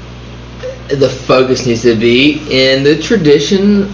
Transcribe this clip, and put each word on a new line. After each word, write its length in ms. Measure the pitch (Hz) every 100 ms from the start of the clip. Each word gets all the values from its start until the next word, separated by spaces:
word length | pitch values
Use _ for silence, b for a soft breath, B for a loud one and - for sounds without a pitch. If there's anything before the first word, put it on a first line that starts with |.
| - - - - - - - - -
the 200 | 139 135
focus 560 | 123 - 131 127 123 123
needs 160 | 113
to 160 | 120 110
be 420 | 117 123 143 143 -
in 320 | 131 131 135
the 160 | 143 156
tradition 880 | - 233 147 147 147 202 202 202 196